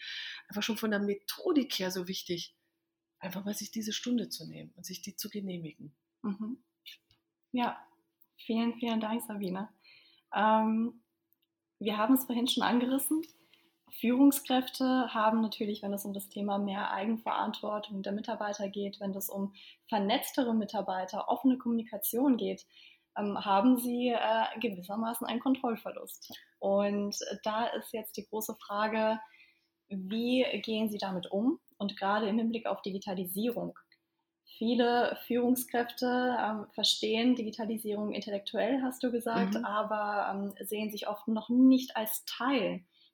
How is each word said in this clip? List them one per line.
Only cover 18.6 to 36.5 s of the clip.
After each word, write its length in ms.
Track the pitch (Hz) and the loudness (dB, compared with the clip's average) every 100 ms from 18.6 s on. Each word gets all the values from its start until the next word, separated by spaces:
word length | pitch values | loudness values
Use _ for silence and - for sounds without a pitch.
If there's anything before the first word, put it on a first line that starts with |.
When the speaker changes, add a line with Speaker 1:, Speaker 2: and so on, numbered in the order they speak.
| 196 | -6
Speaker 2:
geht, 300 | 202 202 202 | -4 -6 -6
wenn 120 | 202 190 | -6 -6
es 140 | - | -6
um 240 | 196 196 - - - _ | -6 -6 -8 -20 -20 _
vernetztere 640 | 214 196 262 - - 240 | -2 2 0 0 0 2
Mitarbeiter, 760 | 226 202 214 196 185 185 202 - | 2 0 -2 -2 -4 -4 -6 -2
offene 280 | 247 262 254 | 2 4 2
Kommunikation 800 | 233 233 226 202 - 226 285 226 | 0 -2 -2 -6 -4 2 4 4
geht, 300 | 190 190 - - - - _ - | 2 -4 -8 -20 -20 -20 _ -6
ähm, 260 | 208 196 | -4 -2
haben 340 | 208 196 254 247 | 2 6 6 6
sie, 320 | 240 240 247 | 2 0 2
äh, 500 | 226 214 220 220 226 | 2 2 2 0 -2
gewissermaßen 640 | 226 185 180 208 226 240 - | -4 -4 -6 -4 -2 -4 -4
einen 140 | 233 | -2
Kontrollverlust. 920 | 262 269 240 220 185 - - - - - - _ | 2 2 0 -4 -6 -10 -12 -16 -18 -18 -20 _
Und 560 | 196 196 202 202 202 208 - 202 | 2 2 2 0 -2 -4 -6 -6
da 220 | 214 214 233 | -4 -2 -2
ist 260 | - - | -4 -6
jetzt 240 | 226 220 - | -8 -8 -12
die 80 | - | -8
große 300 | 214 220 220 | -6 -6 -8
Frage, 600 | - 202 214 220 220 220 - - - _ _ _ _ | -6 -2 0 2 2 0 -4 -20 -20 _ _ _ _
wie 580 | 196 185 226 240 254 247 208 | -10 -4 -2 2 2 2 0
gehen 260 | 208 220 220 | -2 -2 0
sie 100 | 208 | -2
damit 320 | 190 185 185 | -4 -4 -2
um? 280 | 196 240 339 - _ | 0 2 0 -4 _
Und 200 | 202 - | -6 -2
gerade 300 | 196 214 220 | 0 2 2
im 100 | 226 | 2
Hinblick 300 | 226 226 202 | 0 0 -2
auf 140 | 196 | -2
Digitalisierung, 1000 | 202 190 202 190 175 190 233 202 175 - _ _ _ _ _ _ _ - | -4 -6 -6 -6 -4 -2 -2 -2 -6 -10 _ _ _ _ _ _ _ -4
viele 580 | 226 240 240 240 240 - - | 2 4 6 6 4 0 -2
Führungskräfte, 1120 | 240 247 254 - 240 240 - 247 247 247 233 | 2 4 2 2 -2 -2 -2 0 2 2 2
ähm, 300 | 208 | 0